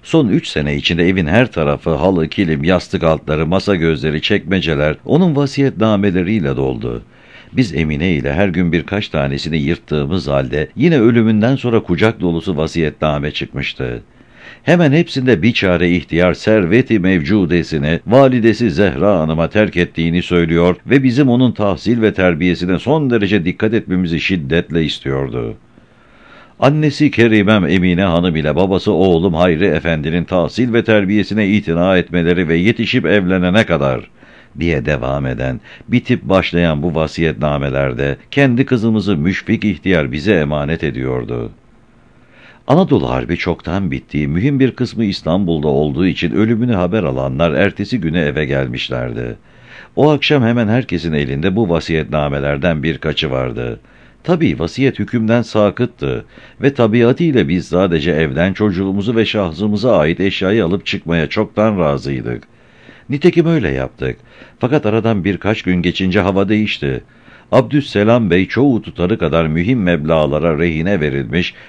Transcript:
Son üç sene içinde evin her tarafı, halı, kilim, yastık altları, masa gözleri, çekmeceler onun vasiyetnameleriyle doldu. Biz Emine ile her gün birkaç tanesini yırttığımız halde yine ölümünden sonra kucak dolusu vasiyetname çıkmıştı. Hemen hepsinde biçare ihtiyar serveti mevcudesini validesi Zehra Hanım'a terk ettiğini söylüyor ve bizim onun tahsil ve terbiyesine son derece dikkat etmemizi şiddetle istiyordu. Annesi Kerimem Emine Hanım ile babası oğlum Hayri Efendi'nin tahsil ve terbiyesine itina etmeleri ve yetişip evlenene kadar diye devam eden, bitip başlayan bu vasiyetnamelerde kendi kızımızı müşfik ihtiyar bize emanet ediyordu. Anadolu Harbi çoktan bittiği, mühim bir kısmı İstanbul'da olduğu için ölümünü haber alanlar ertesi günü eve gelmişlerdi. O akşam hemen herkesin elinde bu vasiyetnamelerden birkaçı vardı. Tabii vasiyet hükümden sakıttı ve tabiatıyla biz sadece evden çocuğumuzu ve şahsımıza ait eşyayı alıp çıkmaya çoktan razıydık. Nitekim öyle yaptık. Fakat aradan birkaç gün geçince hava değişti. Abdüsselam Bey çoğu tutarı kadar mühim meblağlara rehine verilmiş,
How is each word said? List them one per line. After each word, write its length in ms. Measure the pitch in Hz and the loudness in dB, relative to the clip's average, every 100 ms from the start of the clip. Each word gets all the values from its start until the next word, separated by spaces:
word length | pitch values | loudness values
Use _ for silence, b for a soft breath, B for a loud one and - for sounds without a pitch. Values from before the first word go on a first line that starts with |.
Son 260 | - 165 123 | -2 0 2
üç 200 | 85 - | 0 -2
sene 280 | - 73 71 | -4 -2 -2
içinde 320 | - 85 87 | -2 2 2
evin 180 | 95 76 | 2 2
her 260 | 104 127 | 2 2
tarafı, 380 | - 73 71 85 | 0 -2 0 -2
halı, 380 | 76 87 90 78 | 0 2 2 0
kilim, 360 | - 90 76 | 0 0 0
yastık 380 | 78 92 - 87 | 0 0 -2 -2
altları, 440 | 82 78 - 78 80 | 0 0 -2 -2 0
masa 280 | 95 98 | 0 0
gözleri, 480 | 95 82 76 78 76 | 0 2 0 -2 -4
çekmeceler 760 | - 104 71 95 78 73 73 73 | -2 -2 0 -2 0 0 0 -2
onun 320 | - 147 185 139 | 0 2 2 2
vasiyetnameleriyle 1200 | 143 - 135 - 110 104 101 90 90 110 73 65 | -2 0 -2 0 0 2 2 0 0 0 -2 -2
doldu. 460 | 67 60 58 58 - B B B B | -2 -4 -6 -8 -12 B B B B
Biz 220 | - 113 | -2 -2
Emine 380 | 76 78 73 92 | 0 -2 0 0
ile 200 | 78 64 | 0 0
her 160 | 76 101 | 0 0
gün 240 | 82 90 | 0 0
birkaç 360 | 82 71 101 - | 0 -2 -6 -4
tanesini 500 | 78 71 67 80 80 | -4 -2 -4 -4 -2
yırttığımız 720 | 73 82 - 76 69 90 69 | -2 -4 -4 -4 -2 -4 -2
halde 400 | 69 67 71 76 - | -2 -2 -4 -4 0
yine 240 | 175 156 | 2 4
ölümünden 560 | 110 117 113 110 113 135 | 4 4 2 2 2 0
sonra 240 | 123 113 | 0 0
kucak 400 | - 85 110 107 | 0 0 0 0
dolusu 360 | 90 82 87 76 | -2 -2 -2 -2
vasiyetname 720 | 78 85 78 73 78 73 73 | -2 -2 -2 -2 -2 -2 -4
çıkmıştı. 720 | - 69 69 69 - 64 58 - B B B B B | -6 -8 -8 -8 -8 -8 -10 -14 B B B B B
Hemen 300 | - 175 156 | 0 4 4
hepsinde 500 | 147 170 143 127 101 | 2 0 0 2 4
biçare 480 | 101 117 95 87 87 | 2 2 0 2 2
ihtiyar 440 | 90 - 80 90 | 0 0 2 2
serveti 640 | 80 - 110 85 113 131 113 | 2 2 2 4 2 2 0
mevcudesini 1040 | 90 92 71 107 85 87 78 80 71 82 - | 2 0 2 0 2 0 0 -2 -2 -2 2
validesi 640 | 123 135 127 113 101 117 | 4 6 4 2 2 0
Zehra 500 | 73 98 67 98 95 | 2 0 2 2 2
Hanım'a 280 | 78 80 82 | 0 0 0
terk 280 | 107 104 - | 2 0 0
ettiğini 460 | 85 - 82 87 | -2 0 0 0
söylüyor 540 | - 87 85 82 87 85 - | 0 0 2 2 2 0 0
ve 160 | 135 | 2
bizim 260 | 131 120 139 | 4 4 4
onun 240 | 120 127 | 4 2
tahsil 500 | - 104 92 - 120 | 2 -2 -2 0 2
ve 120 | 107 | 2
terbiyesine 640 | 92 92 82 90 85 90 85 | 2 0 2 0 0 0 -2
son 320 | - 156 139 | 0 0 2
derece 340 | 120 101 104 | 0 2 0
dikkat 300 | 85 85 110 | 0 -2 -2
etmemizi 460 | 113 - 92 87 82 | -2 -2 -2 0 -2
şiddetle 640 | - 95 67 82 85 82 | -2 -2 0 -2 0 -2
istiyordu. 680 | 78 - 67 67 69 60 58 - _ b b b b b b b b b | -2 -4 -6 -4 -4 -6 -8 -10 _ b b b b b b b b b
Annesi 500 | 135 151 151 - 151 | 0 2 0 2 0
Kerimem 560 | - 117 110 101 110 80 | 4 4 4 4 2 2
Emine 380 | 92 90 87 | 2 2 2
Hanım 320 | 98 85 90 80 | 2 2 0 0
ile 200 | 76 76 | 0 0
babası 360 | 95 95 - | 0 0 0
oğlum 420 | 80 95 82 92 | 2 4 4 2
Hayri 320 | 80 90 80 98 | 2 2 2 0
Efendi'nin 580 | 78 85 82 73 85 | 0 0 -2 -2 -2
tahsil 480 | 80 98 85 - 123 | -2 -2 -2 -2 0
ve 120 | 113 | 0
terbiyesine 640 | - 107 95 107 95 104 101 | 2 2 2 0 0 0 0
itina 500 | 104 87 85 92 92 | 0 0 0 2 2
etmeleri 500 | 82 87 82 87 82 | 0 0 0 0 0
ve 80 | 82 | 2
yetişip 500 | 95 117 110 127 78 | 2 0 -2 -2 2
evlenene 580 | 104 90 95 90 101 | 0 2 0 2 0
kadar 360 | 110 82 69 62 - b b b b - | 0 0 0 -2 -8 b b b b -6
diye 240 | 82 76 67 | -2 -2 -2
devam 400 | 71 62 69 65 | -2 -2 -4 -4
eden, 340 | 58 65 64 B B - | -4 -4 -6 B B -4
bitip 340 | 120 - 123 | -4 0 -2
başlayan 600 | - 95 - 85 85 76 | 2 0 0 0 0 0
bu 120 | 85 | -2
vasiyetnamelerde 1200 | 80 78 - 80 73 73 73 69 65 69 60 69 67 b | -2 -4 -2 -2 -2 -2 -2 -2 -2 -2 -2 -4 -4 b
kendi 360 | - 139 120 135 | 0 2 2 0
kızımızı 500 | 123 113 110 95 85 | 0 0 0 0 0
müşfik 480 | 80 95 - 110 | 0 -2 -2 -2
ihtiyar 480 | 107 80 92 87 69 | -2 -2 0 0 0
bize 220 | 73 85 | -4 0
emanet 500 | 92 73 76 71 80 | 2 2 -2 -2 -4
ediyordu. 640 | 78 64 64 64 55 60 57 - _ _ _ _ b b b b b b - | -4 -4 -6 -6 -6 -8 -8 -14 _ _ _ _ b b b b b b 0
Anadolu 440 | 147 180 123 64 | 2 4 2 0
Harbi 260 | 64 60 87 | -4 -4 -4
çoktan 540 | - 80 - 92 95 | -4 -6 -4 -4 -4
bittiği, 380 | 65 - 73 71 | -6 -6 -4 -2
mühim 320 | 80 131 139 | 0 0 2
bir 100 | 131 | 0
kısmı 340 | - 123 - | 0 -6 -2
İstanbul'da 640 | 107 95 80 92 92 80 73 | -2 -2 -2 0 0 0 0
olduğu 380 | 69 76 67 92 | 0 0 0 -2
için 240 | 76 85 | 0 -2
ölümünü 420 | 60 110 113 123 | 0 0 0 0
haber 300 | 101 90 107 | 0 0 0
alanlar 500 | 80 65 67 65 82 | -2 -2 -4 0 0
ertesi 480 | 71 98 - 101 123 | 2 0 -2 -6 -4
günü 180 | 82 85 | -2 -2
eve 260 | 73 71 | -2 -2
gelmişlerdi. 920 | 71 69 65 62 - 62 62 58 60 - B B B B B - | -2 -2 -4 -6 -8 -6 -6 -8 -10 -12 B B B B B 2
O 140 | 143 | 2
akşam 320 | 143 - 151 | 2 2 2
hemen 260 | 113 120 107 | 2 2 2
herkesin 440 | 120 - 87 82 | 0 -2 -4 -2
elinde 440 | 76 69 69 90 98 | -2 -2 -2 -2 0
bu 120 | 104 | 0
vasiyetnamelerden 1120 | 85 82 80 73 - 76 71 71 71 87 80 | 0 0 -2 -2 -2 -2 -2 -2 -2 -2 -2
birkaçı 480 | 73 76 78 71 78 | -2 -4 -4 -4 -4
vardı. 500 | 65 64 57 60 57 b b b b | -4 -4 -6 -8 -10 b b b b
Tabii 340 | - 175 160 76 | -4 0 0 -2
vasiyet 400 | 85 - 135 - | -6 0 -2 0
hükümden 440 | 101 120 110 117 | -4 -2 0 0
sakıttı 800 | 113 110 104 90 120 - 69 107 - B B B | 0 0 0 0 -6 -4 -6 -6 -10 B B B
ve 120 | 143 | -2
tabiatıyla 760 | 139 113 120 117 123 170 127 73 | 2 2 4 4 2 2 2 2
biz 200 | 90 - | 0 0
sadece 420 | 87 95 82 73 | 0 2 0 0
evden 420 | 76 80 65 92 | 0 0 0 0
çocuğumuzu 640 | 92 107 90 98 98 98 113 | 0 0 0 -2 -2 -2 0
ve 100 | 107 | 0
şahsımıza 720 | 107 92 78 107 104 123 98 | 0 -4 -2 -2 0 2 2
ait 220 | 76 87 | 2 0
eşyayı 440 | 95 - 95 113 | -2 0 0 0
alıp 220 | 85 95 - | 0 -2 -4
çıkmaya 400 | 98 78 85 73 | -8 -2 -2 -2
çoktan 520 | - 104 - 110 101 | -2 -4 0 0 2
razıydık. 640 | 78 69 65 65 58 57 - b b b b b b | 0 0 -4 -6 -6 -8 -12 b b b b b b
Nitekim 360 | 143 180 165 160 | 0 2 2 2
öyle 220 | 165 92 | 0 0
yaptık. 480 | 65 65 - 65 - B B B B | -2 -6 -6 -6 -6 B B B B
Fakat 280 | 123 113 107 | -2 0 0
aradan 380 | 113 110 107 | 0 0 0
birkaç 380 | 87 90 98 110 | 0 -2 -2 -2
gün 200 | 90 92 | 0 0
geçince 380 | 87 - 95 95 | 0 0 0 0
hava 280 | 92 95 95 | 0 0 0
değişti. 540 | 107 107 - 69 62 - b b b b | 0 0 -4 -4 -6 -10 b b b b
Abdüsselam 800 | 113 113 143 - 101 104 120 107 | 2 2 0 0 0 4 4 4
Bey 180 | 87 92 | 2 2
çoğu 340 | 110 139 110 | 2 2 2
tutarı 360 | - - 87 104 | -2 -4 -2 0
kadar 280 | 82 80 80 | 0 0 0
mühim 360 | 78 90 127 | 0 0 0
meblağlara 760 | 90 85 76 80 73 73 82 76 | 2 0 2 2 2 0 0 0
rehine 420 | 85 80 85 101 | 0 0 -2 0
verilmiş, 540 | 73 69 58 80 90 B | -2 -4 -2 -2 -4 B